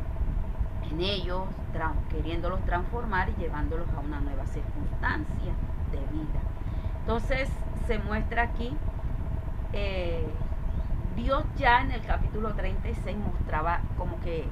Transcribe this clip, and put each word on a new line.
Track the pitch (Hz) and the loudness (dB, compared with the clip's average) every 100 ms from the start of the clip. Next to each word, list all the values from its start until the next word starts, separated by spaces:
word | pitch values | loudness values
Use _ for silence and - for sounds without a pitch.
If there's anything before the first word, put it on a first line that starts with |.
| - - - - - - - - - | -2 0 2 2 0 0 0 -2 -2
en | 156 | 0
ellos, | 190 202 175 185 190 - - | 0 0 0 0 -2 -4 -4
tran-, | - 160 156 - | 0 0 0 0
queriéndolos | - 160 165 175 190 - | 0 0 0 0 2 2
transformar | 180 180 240 226 185 190 | 2 2 0 0 2 2
y | - | 0
llevándolos | 165 147 147 160 170 | 0 0 0 0 0
a | - | 0
una | 147 151 | -2 -2
nueva | 143 139 135 | -2 0 -2
circunstancia | - - - - - - - - - - - - - - | -2 -2 -2 0 0 0 0 0 -2 0 0 0 -2 -2
de | 127 131 | -2 -2
vida. | 151 156 - - - - - - - | -2 0 0 0 -2 -2 -2 -2 -2
Entonces, | - 226 - 262 269 - - - - | 0 0 2 0 0 -2 -2 -2 0
se | 214 | 0
muestra | 214 214 214 233 | 0 0 2 2
aquí, | 247 - 233 294 - - - - - - - - - | 2 0 0 0 -2 -2 -2 -2 -2 -2 -2 -4 -2
eh, | 208 190 185 175 - 170 - - - - - - - - - | 0 0 0 0 0 0 0 -2 0 0 0 0 0 0 0
Dios | 247 277 - - | 2 2 2 2
ya | 254 240 | 4 6
en | 269 | 4
el | - | 0
capítulo | - 208 - 226 220 | 0 2 2 2 0
treinta | 208 214 196 226 | 0 0 0 0
y | 220 | -2
seis | 196 208 | -2 -2
mostraba | 208 - - 156 165 175 - - | 0 0 0 0 2 2 0 0
como | 175 170 | -2 -2
que | 175 165 - | -2 -2 -2